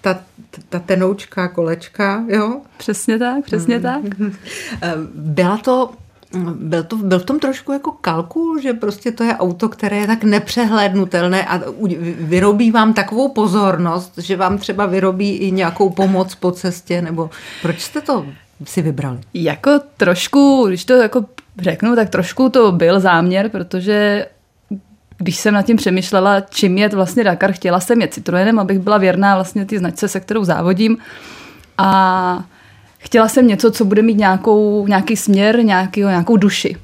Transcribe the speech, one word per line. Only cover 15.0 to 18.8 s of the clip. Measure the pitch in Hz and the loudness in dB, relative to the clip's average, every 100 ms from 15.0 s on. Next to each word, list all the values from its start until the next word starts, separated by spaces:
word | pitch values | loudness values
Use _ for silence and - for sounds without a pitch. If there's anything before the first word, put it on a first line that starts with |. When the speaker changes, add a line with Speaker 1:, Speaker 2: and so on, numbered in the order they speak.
| 190 185 202 196 | 0 -2 -4 -2
Speaker 1:
i | 196 | -2
nějakou | 185 170 170 196 | -2 -2 0 -2
pomoc | 180 196 190 185 | 2 0 0 -2
po | - 185 | -4 -4
cestě, | 180 190 180 - 175 | -4 -6 -8 -6 -6
nebo | 170 165 160 - - - | -4 -6 -8 -10 -20 -8
proč | 165 160 | -6 -6
jste | - 302 | -6 -10
to | 294 254 143 139 _ _ | -4 -4 -4 -16 _ _
si | 143 - | -8 -4